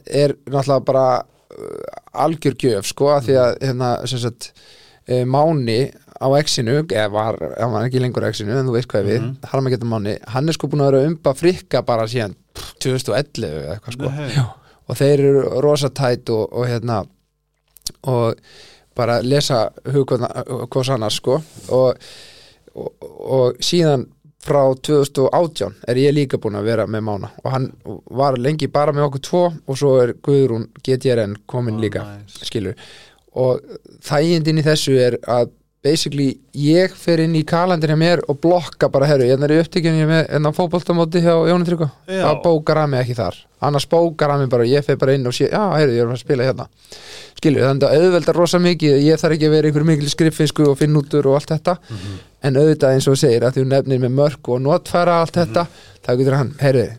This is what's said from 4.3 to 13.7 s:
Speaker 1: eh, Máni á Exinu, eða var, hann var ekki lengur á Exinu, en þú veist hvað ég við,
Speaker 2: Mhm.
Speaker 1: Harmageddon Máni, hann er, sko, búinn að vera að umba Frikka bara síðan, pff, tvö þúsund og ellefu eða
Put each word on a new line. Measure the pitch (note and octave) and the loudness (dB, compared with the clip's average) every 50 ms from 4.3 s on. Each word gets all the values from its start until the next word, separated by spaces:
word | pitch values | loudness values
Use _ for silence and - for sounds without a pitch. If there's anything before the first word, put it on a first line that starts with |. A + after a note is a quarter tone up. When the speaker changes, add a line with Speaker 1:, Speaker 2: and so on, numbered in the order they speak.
| A#2 _ - - _ _ _ - - _ _ _ _ _ _ - | -6 _ -18 -20 _ _ _ -20 -20 _ _ _ _ _ _ -4
Speaker 1:
eh, | B2 B2+ B2 | -2 -2 0
Máni | B2+ C3 C#3 D3 E3 E3 D3 B2+ A2+ A2 A2+ C3+ - - - _ _ - - | 0 2 2 2 2 2 0 0 0 0 0 0 -2 -4 -14 _ _ -16 -4
á | - C3+ C3+ C#3+ | 0 2 2 2
Exinu, | D3+ - - - A#2+ A2 B2+ D3 D#3 E3+ | 2 0 -2 -2 0 0 0 0 0 -2
eða | - A2 G#2+ G#2 | -2 -2 -2 -2
var, | G2+ G#2+ G#2+ A2 A2 - - C#2 - - | -2 -2 -2 -2 -4 -4 -6 -10 -6 -4
hann | G#2+ B2 A2+ | -4 -2 -2
var | G#2 A2 B2+ | -2 -2 -2
ekki | B2 B2+ | -2 -2
lengur | B2+ B2+ A#2 - G#2+ | -2 -2 -2 -2 -4
á | G#2+ | -4
Exinu, | G#2+ - G#2+ G2+ A2+ C3+ | -4 -4 -6 -4 -2 -2
en | C3+ | -2
þú | C3 | -2
veist | A#2+ A2+ B2 - | -2 -2 -4 -2
hvað | - G#2+ G2 | -4 -2 0
ég | G2+ | 0
við, | G#2 A#2+ | 0 -2
Speaker 2:
Mhm. | C#3 A#2 C3 C3+ - | -2 -4 -8 -10 -12
Speaker 1:
Harmageddon | - - C3+ C3+ C3 B2+ A2+ A#2+ A#2 | -6 -4 -2 -2 -2 -2 -2 -4 -4
Máni, | A2+ A2+ G2+ G2+ G#2 - - - | -4 -4 -4 -4 -6 -8 -10 -8
hann | G#2+ B2 C#3+ D#3+ | -6 -4 -2 -2
er, | D#3+ | -4
sko, | - - D3 | -4 -4 -4
búinn | - D3+ | -2 0
að | C#3 C#3 C3+ | 2 4 4
vera | C3+ C3+ | 4 2
að | D#3 | 2
umba | E3+ D#3+ _ D3 C3 | -2 -2 _ -2 -2
Frikka | - - E3+ F#3 - - _ - C3 - | 0 0 0 0 0 -6 _ -4 -2 0
bara | - B2 A2+ A2+ A2 | 0 0 -2 -2 -2
síðan, | A#2 B2+ A2+ G2+ F2+ _ _ _ _ | -2 -4 -4 -4 -8 _ _ _ _
pff, | - - - - _ | -18 -18 -18 -14 _
tvö | - C3+ B2+ | -4 -2 -2
þúsund | C3 - - | -2 -2 -2
og | G#2 A2+ | -2 -2
ellefu | D3 - _ - A2+ F2 D2+ D#2 | -2 -4 _ -8 -8 -6 -6 -8
eða | C#2+ C#2+ | -8 -8